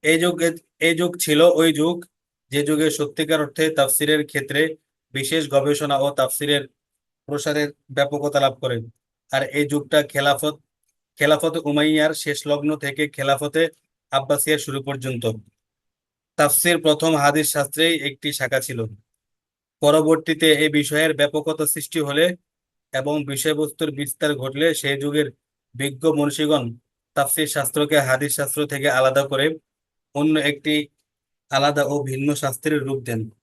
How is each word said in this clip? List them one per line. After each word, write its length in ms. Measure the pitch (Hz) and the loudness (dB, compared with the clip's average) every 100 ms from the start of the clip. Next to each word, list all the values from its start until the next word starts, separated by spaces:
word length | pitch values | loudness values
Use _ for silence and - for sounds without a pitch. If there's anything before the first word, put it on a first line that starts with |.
এই 160 | 151 160 | 2 2
যুগে, 280 | 175 170 170 165 _ _ | 2 2 0 -2 _ _
এই 160 | 160 160 | 0 2
যুগ 140 | 175 175 | -2 -2
ছিল 200 | - 151 | 0 6
ওই 280 | 170 170 165 | 6 6 2
যুগ 240 | 147 160 175 - _ _ _ _ | 2 0 -2 -10 _ _ _ _
যে 100 | 139 | -2
যুগে 280 | 147 151 156 | 0 2 0
সত্যিকার 500 | 151 147 - 156 160 | 0 -6 -4 -2 0
অর্থে 240 | 147 - 160 | -2 0 0
তাফসীরের 520 | 156 135 - 147 151 147 | 2 0 2 2 0 0
ক্ষেত্রে 340 | 143 135 139 156 156 _ _ _ | -6 -4 0 0 -2 _ _ _
বিশেষ 300 | 135 135 160 143 | -8 -2 -2 2
গবেষণা 460 | 139 139 147 147 139 | 0 2 0 0 0
ও 140 | 139 | 0
তাফসীরের 520 | 139 131 - 147 143 135 _ _ _ _ _ - | 0 -2 0 0 -2 -2 _ _ _ _ _ -8
প্রসারের 400 | 147 147 151 147 - _ | -6 -2 -2 -2 -6 _
ব্যাপকতা 500 | 135 139 143 147 143 | -2 -2 0 0 2
লাভ 140 | 135 135 | 2 0
করে। 160 | 131 120 117 _ _ _ _ | -4 -4 -8 _ _ _ _
আর 120 | 135 | -4
এই 220 | 135 143 143 | -2 -2 0
যুগটা 300 | 147 143 151 | -2 2 2
খেলাফত, 520 | 147 143 143 135 151 151 _ _ _ _ _ _ | 2 0 2 2 0 -6 _ _ _ _ _ _
খেলাফত 360 | 147 151 160 160 | 2 4 2 -2
উমাইয়ার 560 | 147 147 151 156 151 | -2 2 2 4 2
শেষ 240 | 156 151 143 147 | 0 -6 -6 -2
লগ্ন 240 | 147 147 151 | -2 0 -2
থেকে 260 | 143 135 147 | -6 -2 -4
খেলাফতে 540 | - 135 139 147 160 165 _ _ _ _ | -2 0 0 0 0 -2 _ _ _ _
আব্বাসিয়ার 480 | 135 131 143 - 151 | -4 0 -2 2 0
শুরু 240 | 147 139 | -2 -8
পর্যন্ত 420 | 135 139 131 123 110 110 - _ _ _ _ _ _ _ _ - | -6 -8 -6 -4 -4 -6 -12 _ _ _ _ _ _ _ _ 0
তাফসীর 380 | - - 175 170 | 2 2 2 2
প্রথম 300 | 160 151 160 156 | 2 2 2 2
হাদিস 300 | 143 147 151 | 2 2 0
শাস্ত্রেই 420 | 151 135 151 165 165 | -2 -4 0 0 0
একটি 280 | 139 139 147 | -4 -6 -8
শাখা 280 | 143 127 131 | -4 -2 -2
ছিল। 180 | 127 123 113 104 _ _ _ _ _ _ _ _ | -2 -6 -8 -10 _ _ _ _ _ _ _ _
পরবর্তীতে 680 | 147 156 156 160 160 156 160 147 | 4 4 4 2 0 0 4 4
এ 20 | 151 | 4
বিষয়ের 440 | 147 143 147 160 | 0 0 0 0
ব্যাপকতা 500 | 143 143 151 151 156 147 | 2 0 0 -4 -4 -4
সৃষ্টি 340 | - 143 160 | -4 -6 -4
হলে 260 | 143 143 180 180 _ _ _ _ _ | -2 2 0 0 _ _ _ _ _
এবং 200 | 135 135 151 | -6 -2 -4
বিষয়বস্তুর 680 | 139 135 156 147 151 - 156 139 | -4 -4 -2 -2 -4 -4 -6 -4
বিস্তার 320 | 147 - 151 | -8 -4 -2
ঘটলে 320 | 143 131 135 165 | -2 -4 0 0
সেই 220 | 156 139 139 | 0 -4 -4
যুগের 280 | 143 147 143 - _ _ _ | -2 -2 -2 -6 _ _ _
বিজ্ঞ 300 | 120 139 131 160 | -6 -6 0 0
মনীষীগণ 520 | 147 147 143 151 147 117 117 _ _ _ - | 2 0 0 0 0 0 -10 _ _ _ -4
তাফসীর 320 | 139 - 151 | -2 -2 -2
শাস্ত্রকে 420 | 151 131 160 147 151 | -2 -4 -2 2 2
হাদিস 320 | 131 131 143 - | 2 0 -2 -4
শাস্ত্র 240 | 139 - 147 | -4 -4 -4
থেকে 220 | 143 139 | -2 0
আলাদা 320 | 127 131 131 139 | 2 4 2 0
করে 160 | 135 151 160 _ _ _ _ _ | 0 0 -2 _ _ _ _ _
অন্য 200 | 139 151 156 | -2 2 2
একটি 340 | 143 143 156 151 147 _ _ _ _ _ _ | 0 -4 -2 -2 -2 _ _ _ _ _ _
আলাদা 320 | 135 143 143 135 | 2 2 2 0
ও 20 | 143 | -2
ভিন্ন 260 | 135 131 143 | -4 -4 -2
শাস্ত্রের 460 | 143 143 123 156 151 135 | -2 -4 -4 -2 -2 -2
রূপ 140 | 135 120 | -6 -4
দেন। 120 | 113 110 _ | -6 -6 _